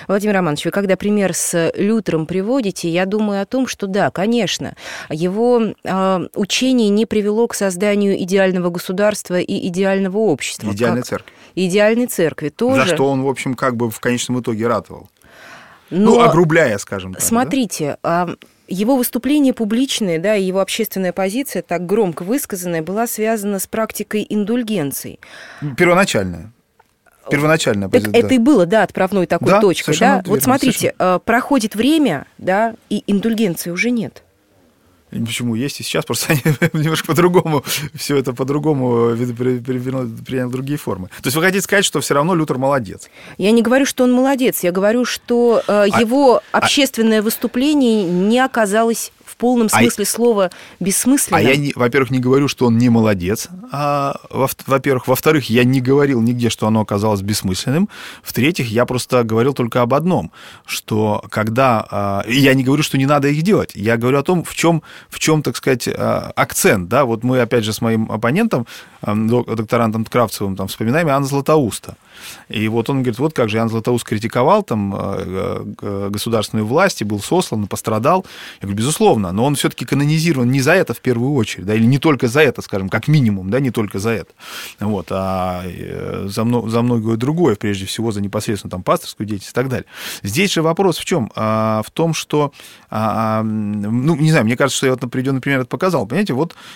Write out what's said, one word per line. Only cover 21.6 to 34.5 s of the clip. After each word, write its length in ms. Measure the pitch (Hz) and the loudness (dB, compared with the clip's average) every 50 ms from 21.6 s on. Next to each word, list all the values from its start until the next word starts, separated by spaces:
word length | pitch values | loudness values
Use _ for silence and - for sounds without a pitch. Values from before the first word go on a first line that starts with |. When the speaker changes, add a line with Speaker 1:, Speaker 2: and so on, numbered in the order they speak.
Speaker 1:
так 240 | 170 - 175 170 180 | -6 -4 -4 -4 -2
громко 380 | 170 190 226 220 180 160 - 180 | 0 0 2 2 0 -2 -4 -4
высказанная, 580 | 180 240 294 - - - 185 180 180 170 160 | -4 -4 -4 -4 -6 -8 -8 -6 -4 -4 -4
была 240 | 160 165 185 214 233 | -4 -4 -4 -4 -4
связана 540 | 233 - - 214 220 226 220 196 202 208 190 | -4 -4 -4 -2 -2 -2 -2 -2 -4 -4 -4
с 80 | - - | -6 -6
практикой 580 | - 220 220 214 - - 214 - - 214 202 - | -4 -4 -4 -4 -6 -8 -8 -4 -4 -4 -4 -2
индульгенций. 920 | 208 214 208 190 233 247 247 214 214 208 147 139 135 - - 123 - - - - - - - - - - - 147 131 113 | -2 -2 0 0 -2 -2 -2 -2 -4 -2 -2 -4 -6 -8 -10 -12 -14 -16 -20 -20 -20 -20 -20 -20 -14 -10 -10 -8 0 2
Speaker 2:
Первоначальная. 760 | - 170 175 175 196 190 - 117 98 92 87 - - 107 - _ _ _ _ _ _ _ _ _ _ _ _ _ _ - | 4 4 6 4 4 2 2 0 0 -2 -4 -8 -12 -16 -20 _ _ _ _ _ _ _ _ _ _ _ _ _ _ -4
Первоначальная 580 | 151 143 147 151 160 160 - 139 113 101 98 92 | -2 0 2 2 2 2 2 0 0 0 0 2
Speaker 1:
Так 140 | - 254 | 2 2
Speaker 2:
позиция, 180 | 208 107 101 240 | 2 4 2 2
Speaker 1:
это 100 | 226 - | 4 4
Speaker 2:
да. 60 | 262 | 4
Speaker 1:
и 40 | 254 | 4
было, 260 | 226 262 302 220 175 | 6 6 6 6 4
да, 160 | 165 190 220 | 4 4 2
отправной 460 | 196 - - - 185 185 - 202 180 - | 2 0 0 -2 -2 0 0 0 0 0
такой 220 | 185 170 - - | 0 0 2 4
Speaker 2:
Да, 120 | 180 208 | 4 6
Speaker 1:
точкой, 220 | 226 196 160 - - - 156 | 6 4 2 2 0 -2 0
Speaker 2:
совершенно 180 | 151 220 254 277 | 2 4 4 4
Speaker 1:
да? 40 | - | 2
Speaker 2:
верно, 120 | 185 175 196 | 2 0 0
Speaker 1:
Вот 100 | 208 - | 2 2
смотрите, 340 | 269 254 277 294 262 226 - | 2 2 4 2 2 0 2
Speaker 2:
совершенно. 360 | - - - - 165 185 185 175 | -2 -4 -2 0 0 0 2 0
Speaker 1:
э, 20 | - | 0
проходит 520 | - 226 240 254 - 285 269 202 214 - | 0 0 0 2 2 0 0 0 0 -2
время, 500 | 202 226 269 311 330 302 240 160 135 - - _ - | 0 0 2 2 2 2 2 0 -2 -6 -12 _ -6
да, 340 | - 175 185 202 226 233 226 - _ _ | -2 0 0 2 0 0 -2 -8 _ _
и 140 | 208 214 - | -6 -4 -2
индульгенции 640 | - 202 196 - 226 226 208 226 196 170 - - 180 | 0 0 0 0 0 0 0 0 0 -2 -4 -6 -8
уже 220 | 170 185 208 233 | -6 -2 -2 0
нет. 320 | 247 233 190 127 - - - _ _ _ _ _ | 0 -2 -2 -6 -8 -14 -20 _ _ _ _ _